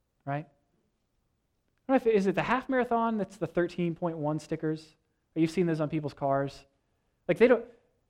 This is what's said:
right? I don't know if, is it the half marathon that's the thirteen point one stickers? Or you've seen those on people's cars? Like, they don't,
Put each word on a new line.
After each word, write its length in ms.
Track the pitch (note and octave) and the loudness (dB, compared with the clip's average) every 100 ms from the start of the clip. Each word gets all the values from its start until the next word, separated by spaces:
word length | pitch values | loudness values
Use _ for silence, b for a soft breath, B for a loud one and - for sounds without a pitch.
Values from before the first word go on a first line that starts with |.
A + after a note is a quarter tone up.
| _ _ | _ _
right? 220 | C#3 C#3+ D#3+ | -8 -8 -8
I 1500 | _ _ _ _ _ _ _ _ _ _ _ _ _ - | _ _ _ _ _ _ _ _ _ _ _ _ _ 0
don't 120 | C4 | 0
know 60 | A#3 | 4
if, 60 | G#3+ | 2
is 100 | F#3+ | 2
it 80 | |
the 80 | E3 | 0
half 260 | E3+ B3 - | 0 -2 -2
marathon 500 | C4 A#3+ A#3 A3+ A3 | -2 0 0 0 -2
that's 180 | F#3+ - | -6 -6
the 100 | D#3+ | -4
thirteen 480 | F3 F3 - E3+ | -2 -2 -2 -4
point 220 | D#3+ F3 D#3+ | -2 -6 -4
one 200 | D3 D#3 | -4 -4
stickers? 580 | - D#3+ D#3 D#3 - _ _ _ _ | -6 -6 -4 -6 -10 _ _ _ _
Or 60 | D#3+ | 0
you've 100 | D#3+ | 0
seen 160 | G3 E3+ | 2 0
those 140 | E3 | 0
on 80 | D3+ | -2
people's 260 | D#3 C#3+ | -4 -6
cars? 520 | - C#3 C#3 C#3 - - _ _ _ _ _ - | -4 0 0 0 -6 -20 _ _ _ _ _ -2
Like, 120 | E3+ | 4
they 100 | A#3+ | 6
don't, 160 | A#3 - - _ _ | 4 0 -20 _ _